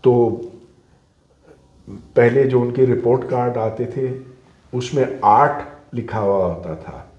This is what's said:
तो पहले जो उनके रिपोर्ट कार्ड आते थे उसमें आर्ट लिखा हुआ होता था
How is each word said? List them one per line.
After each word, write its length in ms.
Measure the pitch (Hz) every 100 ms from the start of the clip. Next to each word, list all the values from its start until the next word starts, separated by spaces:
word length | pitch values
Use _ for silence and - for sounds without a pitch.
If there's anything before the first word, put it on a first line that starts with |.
तो 260 | 127 123 117 104 - - - _ _ _ _ _ _ _ _ _ _ _ -
पहले 560 | 98 - 131 120 131 127
जो 160 | 127
उनके 240 | 120 120 127
रिपोर्ट 380 | 123 120 127 123
कार्ड 280 | 127 123 117
आते 260 | 110 110 117
थे 220 | 135 131 127 - - _ _ _
उसमें 460 | 123 - 147 127 - 101
आर्ट 720 | 110 147 - - - _ 120
लिखा 240 | 113 107
हुआ 260 | 101 98 90
होता 300 | 82 85 80
था 340 | - 65 -